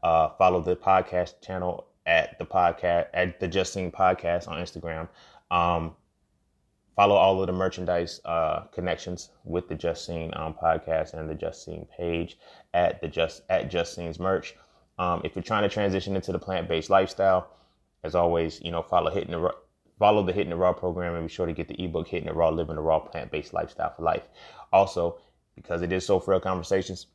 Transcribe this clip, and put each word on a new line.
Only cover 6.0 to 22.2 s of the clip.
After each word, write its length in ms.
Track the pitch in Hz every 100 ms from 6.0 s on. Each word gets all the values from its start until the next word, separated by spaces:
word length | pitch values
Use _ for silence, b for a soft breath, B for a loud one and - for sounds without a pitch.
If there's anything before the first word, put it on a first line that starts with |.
| _ _ _ _ _ _ _ _ _ -
follow 180 | 101 101
all 240 | 95 95
of 80 | 95
the 60 |
merchandise, 680 | 92 95 92 87 87 85 - -
uh, 400 | 82 80 78 80
connections 560 | - 90 82 - 90 - _ -
with 240 | 85 90
the 60 | 78
Just 300 | 85 80 -
Scene, 240 | 85 82 -
um, 180 | 80
podcast 600 | 78 82 80 - 80 78
and 160 | 80 78
the 40 |
Just 300 | 78 80 -
Scene 240 | - 80 78 -
page 400 | 85 82 87 - B B B
at 260 | 87 87 -
the 80 | 82
Just, 360 | 82 80 - _
at 220 | 92 67
Just 240 | 87 85 -
Scene's 240 | 85 82
merch. 340 | 92 95 - - b b b -
Um, 220 | 90 85
if 100 | 80
you're 100 | -
trying 200 | - 107
to 60 | 101
transition 480 | 107 101 95 98 98
into 160 | -
the 60 | 87
plant-based 500 | - 92 85 82 -
lifestyle, 580 | 98 95 - 95 92 - b b b _ _
as 120 | 80 87
always, 440 | 85 85 82 -
you 80 | 85
know, 140 | 85
follow 260 | - 90 80
Hitting 220 | 98 -
the 80 | 85
Raw, 120 | 87 - _ _ _ _
follow 260 | 104 107
the 100 | 92
Hitting 160 | 95 87
the 80 | 85
Raw 160 | 90
program, 420 | 90 90 85 87 85
and 100 | 82
be 80 |
sure 120 | - 87
to 80 |
get 160 | 82 80
the 120 | -
ebook, 280 | 90 82 82
Hitting 180 | 87